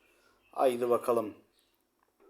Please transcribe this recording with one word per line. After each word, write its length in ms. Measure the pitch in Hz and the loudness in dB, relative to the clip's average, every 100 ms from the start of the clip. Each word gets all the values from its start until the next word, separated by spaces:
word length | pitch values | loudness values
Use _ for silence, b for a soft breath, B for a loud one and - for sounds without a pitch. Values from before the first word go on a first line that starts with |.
| _ _ _ _ _ | _ _ _ _ _
Haydi 380 | - 135 120 123 | 0 0 0 0
bakalım. 440 | 117 - 117 107 - _ _ _ _ _ _ _ _ _ | 0 2 0 -2 -10 _ _ _ _ _ _ _ _ _